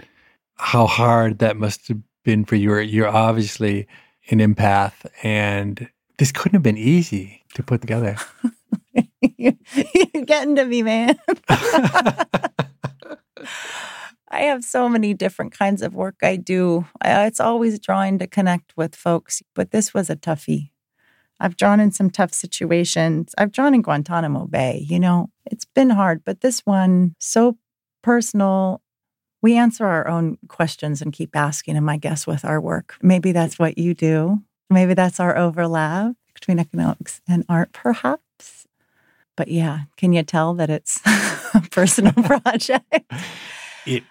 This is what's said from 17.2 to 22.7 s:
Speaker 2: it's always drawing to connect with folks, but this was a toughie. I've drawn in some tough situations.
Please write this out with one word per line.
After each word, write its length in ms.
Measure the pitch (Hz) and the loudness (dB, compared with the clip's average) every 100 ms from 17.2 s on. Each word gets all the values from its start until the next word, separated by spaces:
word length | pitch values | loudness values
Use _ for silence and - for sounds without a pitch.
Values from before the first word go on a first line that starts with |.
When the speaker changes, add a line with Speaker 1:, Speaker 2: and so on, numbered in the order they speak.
| 214 | 2
Speaker 2:
it's 140 | 226 | 0
always 380 | 226 233 233 214 | 0 0 0 -2
drawing 400 | - 190 196 190 | -2 -2 0 -2
to 80 | 185 | -4
connect 500 | - 185 175 _ - | -2 0 0 _ -6
with 200 | 160 - | -6 -4
folks, 460 | 175 170 - - _ | -2 -2 -2 -12 _
but 160 | - - | -6 -2
this 240 | 214 208 | -2 -2
was 160 | - 170 | -2 -4
a 60 | 156 | -6
toughie. 540 | - 156 - 151 143 _ _ _ _ _ _ - | -6 -6 -4 -6 -6 _ _ _ _ _ _ -6
I've 180 | 202 175 | -6 0
drawn 220 | 202 208 | 2 4
in 120 | 208 | 2
some 180 | - 196 | 2 -2
tough 220 | - 180 | 0 -2
situations. 1040 | - 175 - 170 | -4 -10 -6 -2